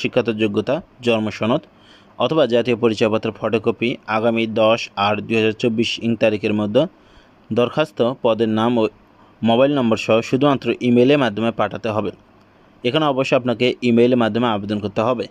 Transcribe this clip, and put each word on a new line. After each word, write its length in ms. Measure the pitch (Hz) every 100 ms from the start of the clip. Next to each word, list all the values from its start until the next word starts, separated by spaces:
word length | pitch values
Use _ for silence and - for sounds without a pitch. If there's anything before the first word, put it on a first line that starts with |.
শিক্ষাগত 280 | 120 - 120 107
যোগ্যতা, 340 | 110 104 98 147 - _ 120
জন্ম 220 | 113 107 -
সনদ 240 | 110 139 - _ _ - _ -
অথবা 240 | 120 160 131
জাতীয় 240 | 117 117 117
পরিচয়পত্র 460 | 120 107 113 110 110 104
ফটোকপি 500 | 110 113 117 104 117 117 - 110
আগামী 260 | 113 113 113 110
দশ 180 | 110 113 - - 101
আট 100 | 104 104
দুই 80 | 113
হাজার 160 | 110 107
চব্বিশ 280 | 123 113 113 - 113
ইং 60 | 117
তারিখের 320 | 113 104 107 104
মধ্যে 220 | 104 113 165 - _ - _ _ _
দরখাস্ত 500 | 113 120 - 156 - 120 131
পদের 300 | 120 110 113 110
নাম 120 | 113 120
ও 20 | 110 - _ _ - _
মোবাইল 300 | 110 117 139 143
নম্বর 220 | 120 110 -
সহ 120 | 113 117
শুধুমাত্র 380 | 131 143 131 117 - 123
ইমেইলের 320 | 120 123 147
মাধ্যমে 280 | 123 101 113 113
পাঠাতে 300 | 104 113 110 107
হবে। 160 | 101 - _ _ _ _ _ _
এখানে 220 | 123 143 156
অবশ্যই 240 | 131 135 139
আপনাকে 260 | 123 113 123 - 123
ইমেইলের 300 | 117 123 123
মাধ্যমে 240 | 113 107 120 104
আবেদন 220 | 101 107
করতে 180 | 101 104
হবে। 240 | 113 120 98